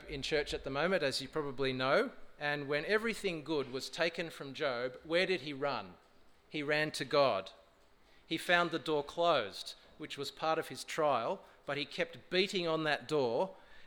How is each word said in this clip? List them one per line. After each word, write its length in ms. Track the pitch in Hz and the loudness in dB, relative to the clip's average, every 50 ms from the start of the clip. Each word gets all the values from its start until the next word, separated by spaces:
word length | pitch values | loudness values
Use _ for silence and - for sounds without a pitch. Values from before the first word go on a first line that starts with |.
| - - | 0 -10
in 140 | 156 139 131 | -8 -6 -4
church 320 | - 160 147 147 - 160 | 0 0 0 0 0 -4
at 80 | 143 - | -6 -4
the 80 | 139 | -4
moment, 320 | 135 139 156 180 196 175 139 | -2 0 2 2 2 2 2
as 180 | 135 123 - | 2 0 -2
you 60 | 135 127 | -6 -4
probably 440 | - 156 147 143 131 131 139 131 | -4 -4 -4 -4 -2 0 0 0
know. 380 | 127 127 131 135 151 196 254 254 - - - - - - | 0 2 2 4 4 4 4 2 -4 -10 -16 -16 -12 -4
And 280 | 147 147 147 147 143 135 | -2 -2 -2 -2 -2 -2
when 160 | 147 147 160 | -2 -2 0
everything 580 | 175 208 214 220 233 208 - - 190 170 160 139 | 2 0 0 0 0 -4 -2 -4 -4 -4 -4 -4
good 280 | 143 160 147 127 113 | -2 -2 -2 -2 -2
was 200 | 123 131 - - | -4 -8 -8 -6
taken 400 | - - 165 175 - - 170 156 | -2 0 0 0 0 -2 -6 -6
from 240 | - - 151 139 135 | -8 -10 -12 -10 -6
Job, 420 | - 156 139 123 117 123 127 127 - - | -2 -2 0 0 0 -2 -4 -6 -8 -6
where 240 | 160 165 175 185 180 | 0 2 2 2 2
did 140 | 185 131 | 0 -2
he 120 | 127 151 143 | -2 -6 -6
run? 400 | 131 143 143 131 113 98 92 87 - _ _ - - - - - _ _ - | -2 -2 -2 -2 -2 -6 -8 -14 -20 _ _ -20 -20 -20 -20 -20 _ _ -8
He 140 | - 156 143 | -6 -4 0
ran 260 | 143 147 151 156 156 | 2 2 2 2 2
to 140 | 151 - 151 | 0 -4 -4
God. 460 | 123 151 143 143 127 104 95 - - - - - - _ _ - - - - - - - - - | 2 6 6 6 6 4 2 -2 -6 -14 -20 -20 -20 _ _ -20 -20 -20 -20 -20 -20 -20 -20 -8
He 140 | - 165 160 | -6 -6 -4
found 320 | - - 175 175 175 165 | 2 4 4 4 4 2
the 80 | 160 160 | 0 -4
door 240 | 131 160 156 147 143 | -2 0 0 0 0
closed, 720 | - - 170 170 170 160 135 107 98 90 - - - - - - - - - | -2 0 2 4 6 6 4 2 0 -6 -10 -12 -12 -12 -14 -18 -20 -16 -14
which 180 | 151 139 - 139 | -12 -10 -8 -8
was 140 | 139 139 | -8 -8
part 260 | - - 160 160 160 160 | -6 -2 0 2 2 2
of 120 | 156 - | 0 -4
his 140 | 135 120 - | -8 -10 -10
trial, 580 | - - - 156 147 135 117 117 143 196 196 - - - - - - | -6 0 2 4 4 4 4 2 0 -4 -4 -6 -18 -20 -16 -6 -6
but 100 | 139 143 | -4 -4
he 80 | 143 | -4
kept 460 | - - - 170 - - 120 - - | -6 -2 -2 -2 -2 -4 -16 -10 -2
beating 360 | 180 185 196 202 - 190 170 165 | 2 2 2 2 2 0 0 2
on 180 | 160 160 156 | 2 2 2
that 220 | 151 143 120 127 120 | 2 0 0 0 0
door, 440 | 151 147 131 117 113 143 190 190 190 - - - - - - | 2 4 4 4 4 2 0 0 -2 -12 -20 -20 -20 -20 -18